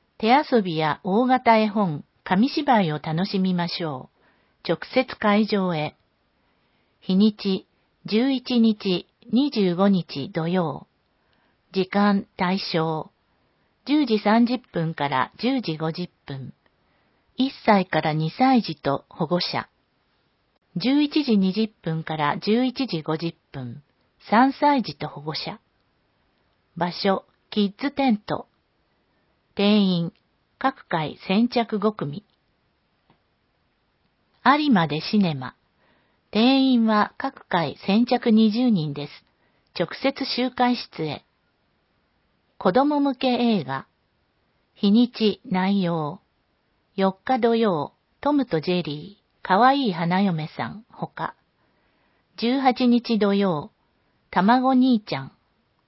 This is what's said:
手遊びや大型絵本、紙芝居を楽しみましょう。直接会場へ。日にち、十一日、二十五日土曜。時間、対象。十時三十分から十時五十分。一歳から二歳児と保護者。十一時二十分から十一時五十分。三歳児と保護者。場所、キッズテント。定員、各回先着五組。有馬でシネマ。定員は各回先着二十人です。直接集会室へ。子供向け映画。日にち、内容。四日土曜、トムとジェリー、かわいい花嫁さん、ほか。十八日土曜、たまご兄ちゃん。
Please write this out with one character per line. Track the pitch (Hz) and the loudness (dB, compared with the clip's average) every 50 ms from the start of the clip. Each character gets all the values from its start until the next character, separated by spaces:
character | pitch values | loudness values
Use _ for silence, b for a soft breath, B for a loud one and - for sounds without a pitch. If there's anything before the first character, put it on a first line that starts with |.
| _ _ _ - | _ _ _ -4
手 | 214 220 | 0 2
遊 | 247 294 302 - 269 233 | 4 4 4 2 2 0
び | 196 185 160 | 2 0 -2
や | 156 156 151 147 - - | -2 0 -2 -2 -4 -4
大 | 180 190 220 254 | -2 0 2 2
型 | 247 254 254 254 233 226 220 | 2 2 2 4 4 4 4
絵 | 214 214 | 4 2
本、 | 202 220 202 175 147 143 - _ _ _ - | 0 0 -2 -2 -2 -6 -8 _ _ _ -6
紙 | - 247 202 233 285 | -2 2 2 2 2
芝 | - 330 294 285 254 214 | 0 -2 0 2 2 2
居 | 190 156 | 2 0
を | 151 151 | -2 -4
楽 | - 165 156 160 190 - | -6 -4 -4 -4 -2 -2
し | - 196 | -2 -2
み | 185 185 180 | 0 0 0
ま | 175 170 170 | -2 -2 -4
し | - - 175 | -6 -6 -6
ょ | 156 139 127 143 - _ _ _ _ _ _ _ _ _ _ - | -6 -6 -8 -12 -16 _ _ _ _ _ _ _ _ _ _ -6
う。 | - | -4
直 | 170 - - - - | -4 -4 -4 -4 0
接 | 254 262 - - | 0 0 -2 -4
会 | - - 214 202 208 220 | -4 0 2 2 2 2
場 | 208 214 196 185 180 170 | 0 0 -2 -2 -2 -2
へ。 | 156 151 147 - _ _ _ _ _ _ _ _ _ _ _ _ _ _ _ _ _ _ _ _ _ | -4 -6 -8 -10 _ _ _ _ _ _ _ _ _ _ _ _ _ _ _ _ _ _ _ _ _
日 | _ - 185 | _ -2 2
に | 190 208 220 208 | 4 4 2 2
ち、 | - - 196 190 - - _ _ _ _ _ _ _ - | 0 -4 -4 -4 -4 -6 _ _ _ _ _ _ _ -10
十 | 165 202 220 247 277 | -4 -2 0 0 0
一 | 269 247 254 - 247 240 | -2 -4 -4 -2 0 2
日、 | 226 226 214 - - 202 180 170 - _ _ _ _ - | 4 2 2 0 -2 -4 -4 -4 -6 _ _ _ _ -4
二 | - 240 285 285 | -2 0 0 0
十 | - 226 196 180 170 | 0 0 0 0 2
五 | 170 196 202 | 2 2 2
日 | 196 175 165 - - 143 131 - - | 2 2 0 -4 -8 -10 -10 -8 -6
土 | 170 160 170 | -4 -4 -2
曜。 | 180 185 170 151 135 143 - _ _ _ _ _ _ _ _ _ _ _ _ _ _ _ _ _ | -2 -2 -2 -2 -4 -8 -14 _ _ _ _ _ _ _ _ _ _ _ _ _ _ _ _ _
時 | - 190 180 - | -4 -4 -4 -2
間、 | - 202 202 208 196 196 - _ _ | 0 0 2 2 2 0 -2 _ _
対 | - 190 175 190 196 - - - | -6 -4 -2 -2 -4 -4 -4 -2
象。 | 165 160 165 160 156 - - _ _ _ _ _ _ _ _ _ _ _ _ _ _ - | -2 -2 -2 -4 -6 -8 -12 _ _ _ _ _ _ _ _ _ _ _ _ _ _ -4
十 | - 285 311 294 | 0 2 2 2
時 | 233 220 208 | 2 0 0
三 | - 208 214 233 240 | 2 4 4 4 4
十 | 233 254 240 - _ - | 2 0 -2 -6 _ -6
分 | 170 160 160 165 | -4 -4 -4 -4
か | - 143 139 | -4 -4 -2
ら | 139 127 123 - _ - | 0 -2 -2 -4 _ -6
十 | - 247 269 262 | -4 -2 -2 -2
時 | 220 - 160 151 | -4 -4 -6 -4
五 | 160 165 160 | -4 -6 -6
十 | - 180 - _ _ _ | -6 -10 -12 _ _ _
分。 | - 139 135 127 135 - _ _ _ _ _ _ _ _ _ _ _ _ _ _ _ _ - | -14 -12 -12 -12 -14 -18 _ _ _ _ _ _ _ _ _ _ _ _ _ _ _ _ -4
一 | 262 269 - - - | -4 -4 -4 -4 0
歳 | 233 208 196 180 | 2 4 4 2
か | - - 156 | 0 -2 -2
ら | 151 160 151 | 0 0 -2
二 | 156 156 160 | -2 -2 -4
歳 | - - 254 269 262 240 | -2 0 2 4 4 4
児 | 196 - 156 | 2 0 -6
と | - - 139 139 - - _ | -6 -4 -4 -4 -4 -6 _
保 | - - 175 | -8 -6 -4
護 | 147 180 175 | -2 -2 -2
者。 | - - - 120 110 - _ _ _ _ _ _ _ _ _ _ _ _ _ _ _ _ _ _ _ _ - | -2 -4 -6 -8 -8 -10 _ _ _ _ _ _ _ _ _ _ _ _ _ _ _ _ _ _ _ _ -8
十 | 175 165 247 277 294 | -4 -2 0 2 2
一 | 302 285 - 320 294 | 2 2 0 -2 0
時 | 247 214 202 | 2 2 2
二 | 190 185 180 | 2 2 0
十 | 208 220 214 _ _ | -2 -2 -4 _ _
分 | - 170 160 160 160 | -8 -6 -6 -6 -6
か | - 160 156 | -6 -4 -2
ら | 147 143 - - | -2 -2 -2 -2
十 | - 202 214 240 254 | -2 0 0 2 0
一 | 254 247 - 269 | 0 -2 -4 -6
時 | 220 - 160 | -4 -6 -6
五 | 151 - 156 | -4 -4 -4
十 | 160 170 170 - _ _ _ - | -4 -4 -6 -8 _ _ _ -14
分。 | 139 127 120 117 143 - _ _ _ _ _ _ _ - - | -12 -12 -12 -12 -14 -18 _ _ _ _ _ _ _ -6 0
三 | - 220 254 277 | 2 4 4 4
歳 | 262 - 302 294 285 262 202 | 2 0 0 2 2 2 -2
児 | - 139 - | -4 -8 -10
と | 147 151 | -12 -12
保 | - - | -12 -12
護 | 147 156 151 | -12 -10 -10
者。 | - - 165 208 - _ _ _ _ _ _ _ _ _ _ _ _ _ _ _ _ _ _ _ _ _ _ - | -10 -10 -12 -12 -14 _ _ _ _ _ _ _ _ _ _ _ _ _ _ _ _ _ _ _ _ _ _ -8
場 | 165 170 180 | -6 -6 -6
所、 | 165 - - 196 190 - - _ _ _ _ - | -6 -4 0 0 0 0 -2 _ _ _ _ -8
キ | - 214 202 196 202 - | -2 0 0 0 -2 -4
ッ | |
ズ | 262 285 | -8 -6
テ | 285 - 277 262 | -2 0 0 0
ン | 214 208 | 0 0
ト。 | _ - 151 - - _ _ _ _ _ _ _ _ _ _ _ _ _ _ _ _ _ _ _ _ _ - | _ -6 -8 -8 -8 _ _ _ _ _ _ _ _ _ _ _ _ _ _ _ _ _ _ _ _ _ -4
定 | - 202 202 208 214 | 0 2 4 4 4
員、 | 196 190 180 170 170 165 - _ _ _ _ _ _ _ _ - | 4 2 2 0 -2 -4 -8 _ _ _ _ _ _ _ _ -4
各 | - 170 - - - - | -4 -4 -4 -4 -10 -6
回 | - 165 156 - - - - - | -4 -4 -4 -4 -8 -8 -4 -2
先 | 190 208 240 240 | 2 2 2 2
着 | - 240 233 214 220 208 | 2 -2 -2 -2 -2 -2
五 | 190 220 214 | -2 -2 -2
組。 | - - 147 143 196 - _ _ _ _ _ _ _ _ _ _ _ _ _ _ _ _ _ _ _ _ _ _ _ _ _ _ _ _ _ _ _ _ _ _ _ _ _ _ _ _ _ _ _ - | -2 -8 -8 -8 -10 -14 _ _ _ _ _ _ _ _ _ _ _ _ _ _ _ _ _ _ _ _ _ _ _ _ _ _ _ _ _ _ _ _ _ _ _ _ _ _ _ _ _ _ _ 2
有 | 233 285 302 302 294 | 2 4 4 4 4
馬 | 240 180 165 151 | 4 4 2 2
で | 143 156 | -2 -4
シ | - - - 214 | -4 0 2 2
ネ | 196 170 151 | 2 2 0
マ。 | 131 127 120 - _ _ _ _ _ _ _ _ _ _ _ _ _ _ _ | -4 -8 -12 -14 _ _ _ _ _ _ _ _ _ _ _ _ _ _ _
定 | - 208 226 254 269 269 | 0 2 2 4 4 4
員 | 269 262 254 233 226 220 | 4 4 2 2 2 2
は | 214 208 208 - - - | 2 2 0 -2 -4 -8
各 | - 269 - - - - | -10 -10 -10 -10 -10 -4
回 | - 175 165 135 - - - - | -4 -2 -2 -4 -6 -8 -2 0
先 | 190 220 240 | 2 2 2
着 | - 254 240 - 247 | 2 0 0 2 4
二 | 214 220 220 214 | 4 6 6 4
十 | 202 233 254 247 | 4 2 0 2
人 | 214 170 151 151 139 | 2 0 0 -2 -6
で | 143 143 - | -8 -10 -12
す。 | - - _ _ _ _ _ _ _ _ _ _ - - | -14 -20 _ _ _ _ _ _ _ _ _ _ -6 -6
直 | 170 - - - | -6 -6 -6 -4
接 | - 269 269 - 277 | -2 -2 -2 -2 -6
集 | - - 240 254 254 | -6 -4 -4 -4 -4
会 | - - 247 247 247 | -2 0 0 0 0
室 | 226 - - - - 160 | -2 -4 -12 -10 -8 -8
へ。 | 151 131 - _ _ _ _ _ _ _ _ _ _ _ _ _ _ _ _ _ _ _ _ _ _ _ _ _ _ _ - | -8 -8 -10 _ _ _ _ _ _ _ _ _ _ _ _ _ _ _ _ _ _ _ _ _ _ _ _ _ _ _ -4
子 | - 196 180 | -2 0 2
供 | 247 285 294 302 285 | 2 2 2 2 0
向 | 277 277 262 | 0 -2 -2
け | - - 254 | -2 -2 -2
映 | 247 233 240 233 220 190 139 | 0 0 2 2 0 0 -2
画。 | 131 135 135 - _ _ _ _ _ _ _ _ _ _ _ _ _ _ _ _ _ _ | -4 -8 -10 -10 _ _ _ _ _ _ _ _ _ _ _ _ _ _ _ _ _ _
日 | _ - 202 | _ 0 4
に | 202 233 247 233 | 4 4 4 2
ち、 | - - 220 208 - - - | 0 0 0 0 -2 -2 -6
内 | - 185 185 185 190 202 202 | -6 -4 -2 0 0 0 0
容。 | 185 170 170 165 151 147 175 - _ _ _ _ _ _ _ _ _ _ _ _ _ _ _ - | 0 0 -2 -2 -4 -6 -8 -12 _ _ _ _ _ _ _ _ _ _ _ _ _ _ _ 0
四 | 190 190 190 | 0 0 0
日 | _ - - 262 254 | _ -4 -2 -2 2
土 | 214 233 233 | 2 2 2
曜、 | 226 233 214 175 151 143 - _ _ _ _ _ _ | 2 2 2 0 0 -2 -6 _ _ _ _ _ _
ト | - 277 302 | -2 0 2
ム | 285 254 | 2 0
と | - - 160 | 0 -2 -2
ジ | 151 - 180 | 0 0 -2
ェ | 180 170 | -2 -2
リ | 151 143 151 165 202 202 _ _ | -4 -8 -10 -12 -16 -20 _ _
ー、 | _ _ _ - - | _ _ _ -4 0
か | 185 196 | 2 4
わ | 240 262 | 6 4
い | 277 285 269 220 | 4 2 0 -2
い | 175 | -2
花 | 160 175 170 180 190 | -2 -2 -2 0 0
嫁 | 202 196 170 156 151 - - - | 0 0 0 -2 -6 -8 -8 -8
さ | 123 113 | -8 -8
ん、 | 160 208 - _ | -10 -14 -20 _
ほ | - - 180 - | -14 -12 -12 -10
か。 | - - 160 - - _ _ _ _ _ _ _ _ _ _ _ _ _ _ _ _ _ _ _ _ | -10 -8 -10 -10 -10 _ _ _ _ _ _ _ _ _ _ _ _ _ _ _ _ _ _ _ _
十 | - 220 233 254 277 | -4 -2 0 0 2
八 | 262 262 240 - 254 247 | 2 2 2 2 4 4
日 | 240 240 233 - 233 202 | 4 2 2 0 0 0
土 | 208 202 202 | 2 2 2
曜、 | 196 202 190 170 147 165 220 _ _ _ _ _ _ _ _ _ _ _ - | 2 2 0 0 -2 -4 -8 _ _ _ _ _ _ _ _ _ _ _ -6
た | - 175 | -2 2
ま | 185 208 240 262 | 4 4 4 4
ご | 254 262 262 | 4 2 4
兄 | 254 254 262 247 214 | 4 4 4 2 2
ち | - - 151 | 0 -4 -8
ゃ | 135 | -8
ん。 | 135 - _ _ _ _ _ _ _ _ _ _ _ | -8 -10 _ _ _ _ _ _ _ _ _ _ _